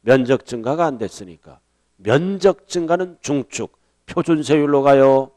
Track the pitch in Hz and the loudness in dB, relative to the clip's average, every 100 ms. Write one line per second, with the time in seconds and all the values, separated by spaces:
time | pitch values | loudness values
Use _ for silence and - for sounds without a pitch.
0 | 110 131 123 131 - 123 110 156 170 127 | 2 0 2 -2 -4 -10 -6 -2 -4 -4
1 | 104 - 95 82 - 67 _ _ _ _ | -10 -12 -20 -20 -20 -20 _ _ _ _
2 | 95 131 180 196 190 180 _ 180 165 175 | -2 -2 -2 0 0 0 _ -8 -2 -2
3 | 185 170 - 147 123 - 101 _ _ _ | -4 -10 -6 -6 -6 -10 -12 _ _ _
4 | - - 170 160 131 151 147 143 139 139 | -10 -8 -2 -2 0 0 2 2 4 6
5 | 135 135 135 | 6 4 0